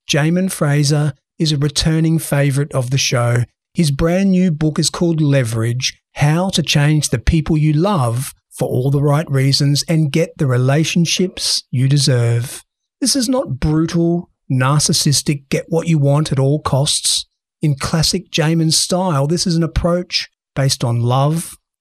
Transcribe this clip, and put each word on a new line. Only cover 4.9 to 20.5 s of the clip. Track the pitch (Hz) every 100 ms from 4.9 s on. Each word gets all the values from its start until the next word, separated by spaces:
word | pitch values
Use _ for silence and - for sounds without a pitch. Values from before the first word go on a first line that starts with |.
called | - 175 160
Leverage, | 151 139 117 113 113 123 131 - _ -
How | 143 160 190
to | 180
Change | 147 151 143 151 -
the | 123
People | - 165 151 156
You | 151
Love | 151 190 196 120 117 139 - _
for | - -
All | 123 131
the | 139
Right | 147 143 165
Reasons | 135 135 135 139 143 -
and | 160 151
Get | 156 175 -
the | 143
Relationships | 123 127 143 156 180 170 - 185 - - - -
You | 123 135
Deserve. | 143 135 123 117 117 123 - - _ _ -
This | 277 277
is | 233
not | 254 277 127
brutal, | 160 156 160 170 170 175 - _ -
narcissistic, | 131 131 151 - 170 156 135 - 143 -
get | 147 -
what | 165 170
you | 160
want | 139 143 156
at | 135
all | 135 151
costs. | - 131 147 - - - - _ _ _
In | 151 139
classic | - 165 151 190 -
Jamin | - 151 165 160
style, | - - 180 190 143 143
this | 170 190
is | 165
an |
approach | 165 - 175 175 175 - - _ _